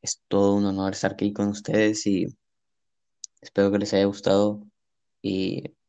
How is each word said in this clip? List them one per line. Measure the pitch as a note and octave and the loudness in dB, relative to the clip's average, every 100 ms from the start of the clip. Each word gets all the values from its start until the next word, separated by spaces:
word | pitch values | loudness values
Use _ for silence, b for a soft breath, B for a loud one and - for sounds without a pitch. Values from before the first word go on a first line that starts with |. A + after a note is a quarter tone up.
es | - - _ | -10 -12 _
todo | G2 G2+ G2+ | 2 4 4
un | G2+ | 0
honor | F#2+ G2 | 0 -4
estar | F#2+ G2 | -2 -4
aquí | - G#2 | -2 -4
con | G#2 G2+ | -2 -4
ustedes | G#2 - A2 G#2+ G#2+ G#2 | -4 -2 2 2 0 -2
y | F#2+ - - _ _ _ _ _ _ _ _ - _ | 0 -2 -8 _ _ _ _ _ _ _ _ -20 _
espero | - - G2+ | -6 0 2
que | G2+ | 2
les | G2+ | 0
haya | G2 | 2
gustado | G2 G2 - G2 G#2 G#2 - _ _ _ _ _ | 2 0 2 2 2 -2 -14 _ _ _ _ _
y | G2+ F#2+ F#2 F#2 - _ | -4 -2 -2 -4 -10 _